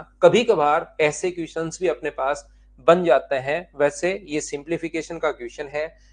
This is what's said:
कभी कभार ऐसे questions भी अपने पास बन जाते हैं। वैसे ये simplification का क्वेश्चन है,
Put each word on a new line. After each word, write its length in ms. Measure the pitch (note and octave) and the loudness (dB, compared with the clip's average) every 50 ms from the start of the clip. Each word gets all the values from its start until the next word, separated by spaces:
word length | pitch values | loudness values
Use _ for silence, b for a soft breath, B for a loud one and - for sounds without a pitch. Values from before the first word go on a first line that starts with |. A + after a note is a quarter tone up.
| D#3+ _ _ - | -8 _ _ 6
कभी 220 | F#3 E3+ F3 A3 B3 | 6 6 8 6 4
कभार 520 | A#3+ G3+ D#3 D3 D3 D3+ E3+ - - - - | 4 2 4 4 4 2 2 0 -4 -2 0
ऐसे 300 | D#3 D3+ D3 - - F3+ | 0 0 0 -2 -6 -6
questions 480 | F3+ F3 D#3+ - - D#3+ E3 D#3+ - - | -6 -6 -10 -8 -6 -6 -6 -6 -6 -4
भी 60 | F#3 | -2
अपने 220 | E3+ D#3 - D#3+ D3 | -2 -2 -2 -6 -8
पास 360 | C#3+ - C3 C3+ D3 C#3+ - - - - _ - _ - B2+ | -6 -4 -4 -4 -4 -4 -8 -20 -20 -20 _ -20 _ -2 2
बन 160 | D#3 F3 F#3 F3 | 4 4 4 4
जाते 320 | E3 D3+ C3+ - - C#3 | 2 2 2 2 -2 -6
हैं। 320 | C3 B2+ C3+ D3+ E3+ F3+ - - | -4 -4 -4 -6 -6 -6 -8 -4
वैसे 360 | C#3 D3 C#3+ C#3+ - F3+ F3+ F#3+ G#3 G3+ | -2 -2 -2 -2 -2 -4 -4 -4 -6 -8
ये 160 | D3 D3 D3+ | -6 -6 -6
simplification 760 | - - D3 C#3+ C#3+ E3 E3+ D#3+ E3 D#3+ D#3+ E3 - - E3+ D#3+ | -6 -6 -8 -8 -6 -6 -6 -6 -6 -6 -8 -8 -8 -8 -8 -6
का 120 | D#3+ D3+ | -4 -6
क्वेश्चन 360 | C3 - B2 A#2 - D3+ D3 | -6 -6 -12 -14 -12 -12 -12
है, 200 | C#3 C#3+ D3 D#3 E3 - b b b | -10 -8 -8 -8 -8 -12 b b b